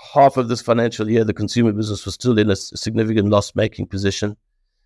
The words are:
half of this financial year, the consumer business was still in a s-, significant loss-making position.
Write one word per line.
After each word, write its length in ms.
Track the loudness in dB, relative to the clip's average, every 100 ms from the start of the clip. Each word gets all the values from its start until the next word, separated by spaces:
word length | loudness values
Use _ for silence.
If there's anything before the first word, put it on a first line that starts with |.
| -2
half 240 | 4 4 4
of 120 | -2
this 120 | -2
financial 480 | 0 0 0 -2 0
year, 160 | 2
the 80 | 0
consumer 400 | -2 -2 2 2
business 320 | 0 -4 -6
was 80 | -10
still 260 | -4 0 2
in 120 | 2
a 20 |
s-, 200 | 0 -4
significant 560 | -10 -6 -2 0 0 2
loss-making 560 | 2 0 -2 -4 -4 -8
position. 500 | -4 -4 -2 -6 -8 _ _ _ _